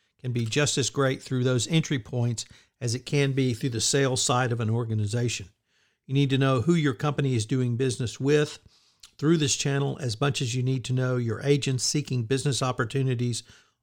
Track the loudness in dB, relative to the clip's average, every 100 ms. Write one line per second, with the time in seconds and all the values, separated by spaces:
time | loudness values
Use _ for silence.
0 | _ _ -4 -2 0 0 0 0 -2 0
1 | 0 0 -4 0 2 0 2 0 0 -4
2 | -4 -2 -2 -2 -8 -16 _ -8 -6 -4
3 | -2 0 2 2 0 0 -2 -2 0 2
4 | 2 0 2 2 2 0 0 0 0 -2
5 | -2 -2 -2 -4 -10 _ _ _ _ _
6 | -4 0 2 2 2 2 4 4 2 0
7 | -2 0 0 0 0 0 0 0 -2 -2
8 | -6 -2 2 2 2 -4 -20 _ _ _
9 | -20 -2 2 4 2 0 0 0 0 -2
10 | -6 -2 -2 0 -2 -2 -2 -2 -2 0
11 | 0 0 -2 -2 2 2 2 -2 -2 -2
12 | -2 -4 0 0 0 0 -2 -2 -2 0
13 | 0 0 -2 -4 -10 -20 _ _